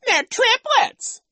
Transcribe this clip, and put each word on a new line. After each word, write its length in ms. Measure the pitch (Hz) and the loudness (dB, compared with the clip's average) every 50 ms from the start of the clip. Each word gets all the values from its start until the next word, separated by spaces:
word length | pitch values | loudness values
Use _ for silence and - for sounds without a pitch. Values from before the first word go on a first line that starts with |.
| _ | _
They're 160 | 508 415 320 285 | -2 -2 -2 -2
triplets 960 | - - - 494 480 453 523 _ 605 605 539 - - - _ - - - - _ _ | -4 -2 0 2 2 2 0 _ 0 0 2 2 0 -2 _ -16 -16 -16 -16 _ _